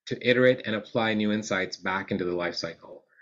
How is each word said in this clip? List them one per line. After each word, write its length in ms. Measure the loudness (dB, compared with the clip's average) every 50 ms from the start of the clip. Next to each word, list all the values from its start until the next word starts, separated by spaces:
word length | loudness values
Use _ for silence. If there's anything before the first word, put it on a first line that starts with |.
| -12
to 220 | -10 -10 -2 2 2
iterate 340 | 4 6 6 6 4 4 0
and 100 | -4 -4
apply 380 | -4 -4 -4 -2 0 0 2 2
new 180 | 2 2 2 0
insights 440 | 0 -2 -2 -2 -2 -2 -2 -6
back 360 | -8 -4 -2 -2 -2 -2 -2 -2
into 120 | -2 -2
the 120 | -2 -2
life 180 | -2 -2 -2 -4
cycle. 480 | -4 -6 -8 -8 -10 -16 -20 -20 -20 _ _ _ _